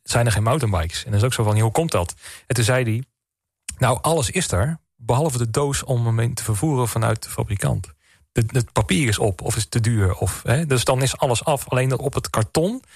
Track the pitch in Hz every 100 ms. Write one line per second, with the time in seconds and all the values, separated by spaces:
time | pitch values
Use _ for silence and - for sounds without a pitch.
0 | - 123 120 104 110 147 117 90 82 -
1 | - 104 123 - 107 107 113 147 165 101
2 | 87 - - - - 120 113 127 117 110
3 | 131 _ _ _ _ _ - - 127 127
4 | 151 165 120 - - 92 127 165 _ _
5 | 113 123 160 123 117 127 143 135 - 123
6 | 117 113 120 123 - 104 160 135 117 113
7 | 110 110 - - 110 101 143 - 95 -
8 | _ _ _ - 113 131 117 - - 185
9 | 127 101 110 - - - - 123 113 113
10 | 92 - 98 - - 123 165 127 127 131
11 | 131 - 139 117 - 139 - 127 131 127
12 | 139 135 - - 104 - 185 254 -